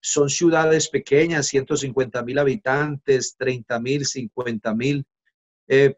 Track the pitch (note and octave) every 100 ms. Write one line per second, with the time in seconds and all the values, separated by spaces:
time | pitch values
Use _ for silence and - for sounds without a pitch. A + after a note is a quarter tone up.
0 | - D3 C#3+ - E3+ D#3+ D#3+ D#3+ D#3 C#3
1 | - C#3+ E3 D#3+ C#3 C#3 C3 D3 C#3 B2
2 | B2+ B2 A#2+ C#3 C#3+ - - C#3 D3 C#3
3 | - C3 A#2+ - C3 B2+ A2 A#2 A#2+ C#3+
4 | C3+ C3+ A#2 - B2 A2+ A2+ A2 B2+ C#3+
5 | C3+ _ _ _ _ _ - C3+ C#3